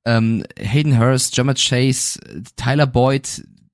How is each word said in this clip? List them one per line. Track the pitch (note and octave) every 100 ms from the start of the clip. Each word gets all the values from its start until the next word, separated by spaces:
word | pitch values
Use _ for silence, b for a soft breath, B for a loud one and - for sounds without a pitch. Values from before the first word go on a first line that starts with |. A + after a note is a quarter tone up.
ähm, | A#2 A2+ A2+ A2+ - -
Hayden | - C#3 D3+ A#2+
Hurst, | A#2+ C3 - -
Ja'Marr | C3 C3 -
Chase, | B2 C3 B2+ - - - C#2 A2 -
Tyler | A#2+ C#3+ C3+
Boyd, | B2 C3 C3+ - - - _ _